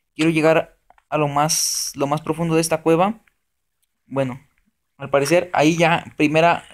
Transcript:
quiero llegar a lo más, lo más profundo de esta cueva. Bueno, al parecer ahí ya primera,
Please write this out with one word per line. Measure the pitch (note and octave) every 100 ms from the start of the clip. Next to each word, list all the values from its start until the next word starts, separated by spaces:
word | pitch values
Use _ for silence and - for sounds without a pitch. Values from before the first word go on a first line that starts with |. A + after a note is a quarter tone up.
| _ -
quiero | D#3+
llegar | D#3+ D#3 D#3+ - _ _ _ _
a | D3+
lo | D3
más, | C#3+ D#3 - - - - C#3+
lo | C#3
más | D3+
profundo | D#3+ D#3 E3+ D#3+
de |
esta | E3 D#3+
cueva. | D#3+ E3 G3 A3+ _ _ _ _ _ _ _ _ _
Bueno, | C3 C3 A#2+ _ _ _ _ _ -
al | C#3
parecer | C#3 C#3 F3 -
ahí | - D#3 E3
ya | E3 E3+ A#2 -
primera, | D3 D#3 E3+ - -